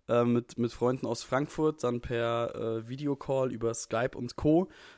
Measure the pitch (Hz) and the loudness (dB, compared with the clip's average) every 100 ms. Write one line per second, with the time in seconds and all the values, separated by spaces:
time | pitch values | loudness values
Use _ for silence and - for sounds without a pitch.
0 | - 120 120 120 120 - 117 - 120 127 | 0 4 4 2 0 -4 -4 0 0 0
1 | 113 117 - 131 143 - 156 151 123 120 | -2 -4 -2 -2 -2 0 0 2 -2 -2
2 | - 117 117 117 117 - 113 113 117 131 | -2 -2 0 0 -2 -4 -4 -4 -6 -6
3 | 147 139 - 135 131 113 117 117 - 113 | -4 -4 0 0 0 0 -2 -2 -2 -2
4 | - - 120 - 151 160 190 - - | -2 -4 -8 0 4 4 4 -6 -20